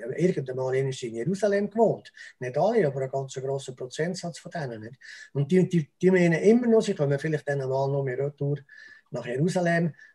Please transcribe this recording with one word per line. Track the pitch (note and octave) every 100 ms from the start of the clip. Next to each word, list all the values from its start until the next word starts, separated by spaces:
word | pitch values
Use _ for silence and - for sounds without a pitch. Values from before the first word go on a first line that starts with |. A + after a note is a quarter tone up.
| -
irgendwann | - F3 D#3+ C3 B2+
mal | C3 C3
in | C3+
Jerusalem | C3 A#2 A2+ C#3 G3 G#3 G3+ G3+
gewohnt. | A3+ G#3 C3 - - - -
Nicht | B2+ C#3+
alle, | F#3+ A#3 D3
aber | C3+
ein | C3
ganz | C3+ C3+
grosser | C3+ C3 C#3 C3
Prozentsatz | - B2+ - E3+ F3+ E3+ -
von | F3+
denen, | E3+ C3+ A2
nicht? | A2 C3+ - - -
Und | C#3 C#3+
die, | F#3 F3+
die, | E3+ D3 -
die | F3+
meinen | F#3 E3+ D#3+
immer | F#3+ A#3+ A#3+
noch, | A3
sie | G3+ F#3+
kommen | C#3+ C#3
vielleicht | D#3+ D3+ -
dann | C#3
einmal | C3 C3 C#3
noch | C#3
mehr | C3+ B2+
retour | C#3+ - C#3+ C#3+ - - - - _
nach | B2 A2+
Jerusalem. | B2+ F3+ F3+ E3+ E3+ E3+ - -